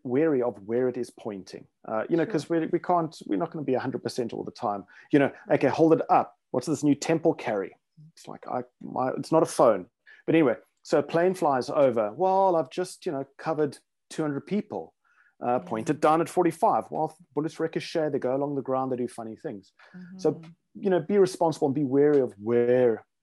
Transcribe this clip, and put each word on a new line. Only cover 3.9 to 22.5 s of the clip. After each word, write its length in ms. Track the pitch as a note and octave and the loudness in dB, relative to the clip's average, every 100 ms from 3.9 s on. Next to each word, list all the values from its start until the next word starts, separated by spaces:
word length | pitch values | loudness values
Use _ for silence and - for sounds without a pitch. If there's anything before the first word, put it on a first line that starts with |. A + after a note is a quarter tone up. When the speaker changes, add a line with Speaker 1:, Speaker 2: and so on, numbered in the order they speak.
| A#2 | -6
Speaker 1:
percent 300 | A#2 - A#2 | -6 -6 -6
all 120 | G#2 | -8
the 60 | - | -10
time. 320 | - A2+ G2+ F#2 - - | -6 -6 -6 -10 -20 0
You 60 | C#3+ | 2
know, 120 | C3+ - - | 2 -2 -2
"Okay, 180 | C#3+ C#3 | 0 2
hold 240 | C3 D#3+ | 4 4
it 100 | D#3+ - | 4 4
up. 260 | D#3+ - _ _ | 2 2 _ _
What's 160 | C3 - | -6 -4
this 160 | C#3+ | 0
new 120 | D3 | 0
temple 400 | C#3 - D#3+ E3 | 0 0 0 0
carry?" 420 | D#3 - G#2 F#2+ - _ _ D#3 - | 0 -2 -4 -6 -12 _ _ -20 -20
It's 100 | - | -20
like, 200 | - - | -16 -8
I, 140 | B2+ - _ | -8 -8 _
my, 300 | - - C3 C3+ | -8 -4 -4 -4
it's 140 | C3+ | 0
not 100 | D#3+ | 2
a 40 | E3 | 2
phone. 400 | - C3+ G2 F2+ _ _ - - | 4 4 4 -4 _ _ -8 2
But 80 | |
anyway, 220 | D#3+ C3+ A2 _ _ | 4 4 2 _ _
so 160 | - D#3+ | 0 0
a 40 | |
plane 320 | - E3 F3+ | 2 2 2
flies 340 | F3+ D#3+ C3 A#2+ | 2 0 0 0
over. 440 | D3+ C3+ A#2 G#2 | 2 4 4 -2
"Well, 440 | A#2 F#3+ F#3+ F#3+ E3 | 0 0 4 4 2
I've 140 | D3+ | 0
just, 340 | - F3+ - F#3 | -6 -6 -8 -6
you 60 | |
know, 120 | C3+ C3+ - | -6 -8 -10
covered 400 | - D3+ D3 - _ _ _ | -6 -2 -2 -4 _ _ _
two 120 | - | -6
hundred 240 | D#3 C#3 - | -4 -6 -4
people. 480 | G3+ - G2 E2 _ _ _ _ _ | -6 -4 -10 -12 _ _ _ _ _
Uh, 140 | B2 B2 | -2 -2
Speaker 2:
Yeah. 80 | - | -2
Speaker 1:
point 200 | A2 C3 | -4 -4
it 100 | D3 | 0
down 200 | D#3 D#3+ | 2 2
at 80 | D#3+ | 2
forty-five. 560 | - E3+ E3+ A3 B2 - | 0 0 0 0 0 -2
Well, 260 | D3+ D#3 - _ | -6 -6 -8 _
bullets 240 | - D#3 - | -6 -6 -4
ricochet, 520 | D#3+ E3 - E3+ D3+ | -4 -4 -4 -2 -2
they 80 | C3+ | -2
go 180 | B2 C3+ | -2 -2
along 180 | C#3 | -2
the 80 | C#3 | -4
ground, 300 | C3 C3 C3 | -2 -4 -2
they 40 | B2 | -4
do 120 | A#2+ | -6
funny 260 | - A2 G#2+ | -8 -12 -12
things." 360 | - G2+ - _ - F3+ F3 F#3+ | -12 -14 -18 _ -20 -20 -20 -4
So, 160 | E3 | -2
Speaker 2:
Mm-hmm. 180 | C#3+ - - _ - | -2 -8 -20 _ -6
Speaker 1:
you 60 | G3+ | 0
know, 100 | F3 | 0
be 180 | D3+ G3+ | 2 4
responsible 480 | F#3 - E3 D3+ D3 | 2 2 0 2 -2
and 60 | |
be 100 | C3+ | 0
wary 360 | C#3 C3+ D3 C#3+ | 0 4 4 4
of 120 | B2 G2+ | 2 -4
where 640 | G#2 | 0